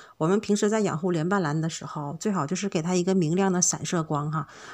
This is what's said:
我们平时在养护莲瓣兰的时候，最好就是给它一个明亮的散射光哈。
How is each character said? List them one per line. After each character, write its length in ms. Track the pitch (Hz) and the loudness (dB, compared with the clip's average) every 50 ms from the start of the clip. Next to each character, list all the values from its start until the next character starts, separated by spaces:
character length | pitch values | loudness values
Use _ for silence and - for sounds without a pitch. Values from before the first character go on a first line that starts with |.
| - - - _ | -20 -20 -4 _
我 80 | 156 | 2
们 120 | 165 196 214 | 2 4 2
平 160 | 214 - 208 | 2 2 2
时 140 | 202 214 208 | 2 2 2
在 120 | 220 220 | 2 2
养 160 | 208 175 135 | 2 0 0
护 120 | 156 175 185 | 0 0 0
莲 180 | 175 160 151 | 0 0 2
瓣 140 | 180 202 202 | 2 2 2
兰 180 | 175 147 147 160 | 2 0 0 0
的 80 | 156 | -2
时 180 | 165 - - - | -2 -4 -6 -12
候， 300 | 151 - 156 147 143 147 | -10 -8 -8 -8 -8 -8
最 140 | 160 - 214 | -4 -4 -2
好 140 | 196 180 143 | 0 0 -2
就 100 | 143 185 | -2 -2
是 140 | 180 196 196 | -4 -4 -2
给 120 | - 175 156 | -2 -2 0
它 120 | 175 185 | 2 2
一 80 | 180 175 | 2 2
个 120 | 190 190 | 2 2
明 200 | 190 170 151 165 | 2 2 2 2
亮 160 | 190 196 233 | 2 2 2
的 80 | 180 180 | 2 2
散 240 | 175 - - - - | 2 2 0 -2 -4
射 200 | - - 170 156 | -2 -2 -2 0
光 280 | - 156 143 147 151 | 0 -2 -2 -2 -2
哈。 160 | 151 156 139 - - - - - | -4 -4 -6 -8 -14 -20 -18 -18